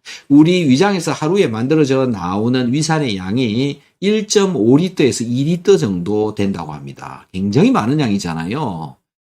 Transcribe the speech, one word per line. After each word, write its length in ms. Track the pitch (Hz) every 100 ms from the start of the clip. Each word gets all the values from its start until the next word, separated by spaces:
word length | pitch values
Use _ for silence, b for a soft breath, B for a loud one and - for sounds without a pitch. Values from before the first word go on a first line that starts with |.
| B B B
우리 400 | 143 156 180 151
위장에서 440 | 127 202 190 160
하루에 340 | 131 156 202 160
만들어져 600 | 110 131 156 135 135 131
나오는 680 | 104 87 101 117 127 123
위산의 440 | 143 151 156 135 98
양이 640 | 92 120 120 113 139 143 b b
일점오 760 | 190 214 208 208 190 147 110 139
리터에서 480 | 180 - 135 -
이 200 | 117 123
리터 340 | 143 175 202 185
정도 560 | 123 90 87 104 107
된다고 400 | 101 98 90 76
합니다. 520 | 73 69 67 65 67 -
굉장히 380 | 95 101 120 240
많은 300 | 220 113 156
양이잖아요. 960 | 123 101 87 80 85 135 127 85 73 - _ _ _